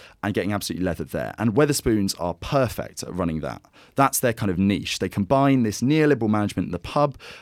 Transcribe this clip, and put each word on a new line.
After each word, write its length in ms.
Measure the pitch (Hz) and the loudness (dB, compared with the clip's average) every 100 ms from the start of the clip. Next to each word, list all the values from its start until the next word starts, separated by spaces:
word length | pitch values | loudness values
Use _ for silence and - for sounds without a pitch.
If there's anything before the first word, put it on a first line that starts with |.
| - - | -20 -8
and 100 | 107 | -4
getting 180 | 113 95 | -2 -2
absolutely 280 | 104 - 85 | -2 -4 -2
leathered 280 | 90 82 78 | -2 -2 -4
there. 240 | 80 57 - | -6 -6 -2
And 160 | 113 | 0
Wetherspoons 640 | 107 151 139 131 110 98 - | 4 2 2 2 2 0 -2
are 140 | 87 | -4
perfect 680 | 82 - 143 123 - - - | -6 -2 0 0 -2 -10 -10
at 100 | - | -10
running 280 | 87 85 80 | -2 -2 -2
that. 200 | 71 53 _ - - - | -6 -10 _ -20 -10 2
That's 240 | 135 - | 2 2
their 120 | 127 | 0
kind 180 | 110 104 | 0 -2
of 80 | 87 | 2
niche. 400 | 98 95 85 - | 2 2 -2 -4
They 120 | 95 | -4
combine 520 | - 95 135 139 135 | -2 0 2 4 4
this 200 | 113 98 | 2 0
neoliberal 480 | 123 156 151 131 113 | 2 4 4 2 2
management 380 | 107 104 - 87 | 2 0 -2 -4
in 40 | |
the 60 | 87 | -6
pub, 400 | - 147 147 - - - | -4 0 0 -2 -18 -20